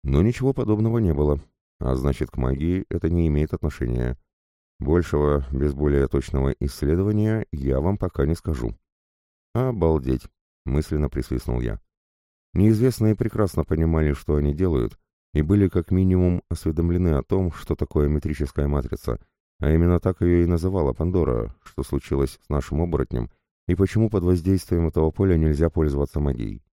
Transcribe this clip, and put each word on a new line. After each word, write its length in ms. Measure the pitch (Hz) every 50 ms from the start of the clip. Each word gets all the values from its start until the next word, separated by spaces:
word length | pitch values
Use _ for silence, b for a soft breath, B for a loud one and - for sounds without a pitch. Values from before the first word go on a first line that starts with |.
| -
Но 180 | 67 67 73
ничего 320 | 92 113 123 - 127 135 131
подобного 460 | - 123 104 107 104 110 113 117 117
не 140 | 110 87 76
было, 260 | 71 73 73 73 71 - _ _ _ _ _ _ _
а 160 | 62 64 65
значит, 340 | 65 65 71 67 - - 58
к 80 | -
магии 480 | - 64 64 67 67 78 85 92 98 - _
это 200 | - 85 - 87
не 180 | 85 87 82
имеет 260 | 80 73 73 78 - -
отношения. 640 | - - 80 - - - 60 60 62 62 60 62 - _ _ _ _ _ _ _ _ _ _ _ _
Большего, 640 | 69 67 82 87 82 - - 73 73 73 73 71 67 65
без 220 | 69 67 69 73 69
более 340 | 67 73 73 71 69 67
точного 480 | 65 - 69 65 - - 67 67 69 - _
исследования, 840 | - 69 - - 71 71 80 90 95 104 107 104 107 110 110 110 - _
я 280 | - 71 67 67 65 65
вам 180 | 73 92 101
пока 280 | - - 90 _ - 71
не 100 | 73 82
скажу". 400 | - _ 82 78 62 60 57 - _ _ _ _ _ _ _ _ _ _ _ _ _ _ _ _
"Обалдеть!" — 760 | 117 127 131 120 110 - 82 80 76 64 64 64 - - - _ _ _ _ _ _ _
мысленно 440 | - 65 76 78 - 80 76 73 69
присвистнул 520 | - 69 64 - 65 62 - - 60 60
я. 180 | 60 58 50 50 _ _ _ _ _ _ _ _ _ _ _ _ _ _ -
Неизвестные 600 | - 98 107 113 104 120 131 120 - 110 107 110
прекрасно 480 | - - 110 - - 107 92 - - 76
понимали, 500 | - - 80 80 80 82 78 78 73 71
что 220 | - - - 76
они 180 | 73 73 73 71
делают, 440 | 76 92 92 78 65 57 55 - _ _ _ _ _ _ _ -
и 80 | 76
были 260 | 76 78 101 104 98
как 240 | 90 - 90 82 -
минимум 520 | 92 92 95 92 92 90 90 90 90 - - _
осведомлены 600 | 85 - - 80 78 78 85 85 87 90 90 85
о 140 | 76 67 -
том, 280 | _ - 95 92 87
что 240 | 76 - - - -
такое 320 | - - - - 78 73
метрическая 600 | 71 76 73 - 76 76 - 73 69 - - 71
матрица, 520 | 71 71 71 62 - - - - - 57 - - _ _ _ _ _ _ _
а 120 | - 73
именно 280 | 78 82 85 87 90 82
так 220 | - 95 90 _
её 220 | 87 87 87 87 87
и 40 |
называла 460 | 85 87 82 85 92 95 92 78 67 60
Пандора, 600 | - 78 87 90 90 78 65 62 57 55 60 - _ _
что 200 | - _ - 67
случилось 560 | - - 67 - - 71 69 69 69 - _ _
с 40 | _
нашим 320 | 73 71 - - 80 73
оборотнем, 480 | 85 87 80 - 65 - - 60 57 - _ _ _ _ _ _ _
и 80 | - 90
почему 340 | 85 98 92 - 107 113 110
под 140 | 107 95 85
воздействием 640 | 90 92 87 80 92 98 90 - - 90 85 82
этого 240 | 78 - - 78 80
поля 260 | - - 98 95 87
нельзя 320 | 80 78 78 76 71 82 82
пользоваться 500 | - 85 80 76 69 69 71 - - 76
магией. 420 | 73 71 65 60 57 52 52 52 _ _